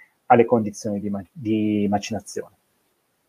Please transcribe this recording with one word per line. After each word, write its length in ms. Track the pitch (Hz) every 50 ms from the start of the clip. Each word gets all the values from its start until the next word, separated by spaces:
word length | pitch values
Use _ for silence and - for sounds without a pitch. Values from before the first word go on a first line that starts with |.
| - _ _ _ _
alle 180 | - - - 151
condizioni 540 | - 123 113 104 104 104 - - 110 101 101
di 100 | 101 104
ma-, 160 | 101 98 92 -
di 560 | - 160 120 107 110 107 107 107 107 104 101 98
macinazione. 640 | 104 101 - - - 190 - - - - - - _ _ _ _ _ _ _ _ _ _ _ _ _ _ _